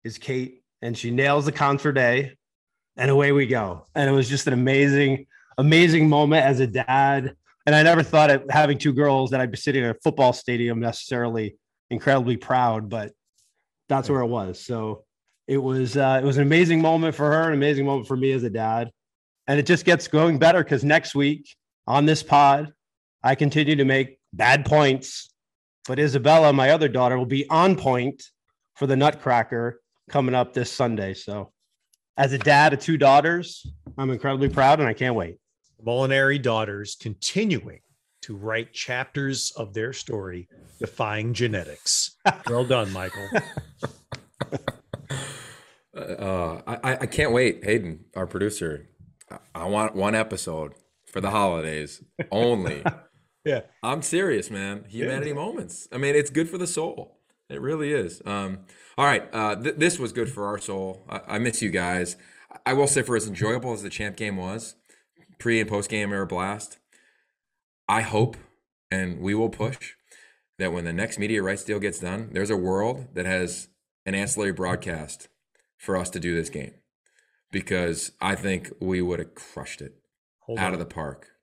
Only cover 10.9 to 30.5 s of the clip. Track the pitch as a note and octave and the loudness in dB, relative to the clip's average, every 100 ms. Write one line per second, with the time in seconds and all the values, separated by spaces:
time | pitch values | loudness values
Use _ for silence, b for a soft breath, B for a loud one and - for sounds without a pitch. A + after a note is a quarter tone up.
10.9 | - - B2 A#2+ A2+ G#2+ - _ _ _ | -6 -6 -4 -2 -2 -6 -8 _ _ _
11.9 | A#2+ - C3+ B2 A#2 - B2+ B2 A2 G#2+ | -2 2 2 2 -4 -2 0 2 0 -4
12.9 | A2+ G#2 _ _ _ _ _ _ _ _ | -8 -10 _ _ _ _ _ _ _ _
13.9 | C3+ C3 C#3 A#2 A#2+ F#2+ F#2 - A#2 A2 | -2 0 0 0 -2 -6 -10 -8 -6 -6
14.9 | G#2 _ _ _ _ - C3+ C3 C3 B2+ | -8 _ _ _ _ -4 -2 0 -2 -2
15.9 | C3 C3+ C3 C#3 C3+ C#3+ E3 F3 E3 D#3+ | 0 2 2 2 2 4 4 4 4 4
16.9 | E3 D#3+ C#3+ D3 D#3 E3 D3 C#3+ C#3 C#3 | 2 0 0 2 2 2 2 2 2 0
17.9 | C3+ G#2+ C3 C3+ C3 A#2 G#2+ A2+ A#2 A#2 | -2 -2 -2 0 0 -2 -2 -2 -2 -4
18.9 | _ _ _ _ _ - C#3+ D3 F3 F3+ | _ _ _ _ _ -2 0 2 2 4
19.9 | F3 - D3+ E3 C#3+ E3 F3 - C#3 C#3+ | 2 2 2 4 6 6 6 2 0 4
20.9 | D#3+ - C#3+ C#3+ D3 - _ _ _ - | 2 2 0 0 0 -8 _ _ _ 0
21.9 | C3+ D3 D#3 - C#3+ C#3+ C#3 D3 _ _ | 2 4 2 4 6 8 6 0 _ _
22.9 | _ _ _ A#2+ A#2 D3 D3 D3 D3+ C3+ | _ _ _ 0 2 2 2 2 4 4
23.9 | C3+ C3+ - _ F2+ A2 C#3 C3+ D3+ C#3+ | 2 0 -6 _ 0 4 4 4 4 6
24.9 | C3+ - - - _ _ _ _ _ - | 2 -4 -14 -16 _ _ _ _ _ -8
25.9 | B2+ D3+ C3+ C3 D#3+ D3+ C#3 C3+ D#3+ G3 | -2 0 2 6 8 8 6 4 4 4
26.9 | - B2 B2+ B2 C#3 C#3+ D#3+ F#3 F#3 C#3 | 2 2 2 0 -2 2 4 4 4 0
27.9 | B2 B2+ C#3 - _ _ _ _ _ C#3 | 0 -2 -6 -20 _ _ _ _ _ 0
28.9 | C3+ D3 D3 - A#2+ A2 A#2+ A#2 A#2+ _ | 4 4 2 0 2 2 -4 -6 -8 _
29.9 | _ _ C#3+ B2+ B2+ B2 | _ _ -2 0 0 0